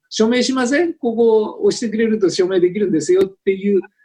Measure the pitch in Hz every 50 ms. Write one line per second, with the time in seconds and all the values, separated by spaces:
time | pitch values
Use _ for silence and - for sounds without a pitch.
0 | _ _ - - 220 226 240 247 233 247 262 262 254 233 285 285 349 339 330 -
1 | - 240 220 220 233 226 220 220 214 208 - - - 202 180 - 247 220 196 220
2 | 226 220 214 208 190 170 - - 185 180 190 185 170 180 175 208 208 180 160 156
3 | - - 180 190 196 190 - _ _ 202 196 190 190 202 202 185 175 - _ _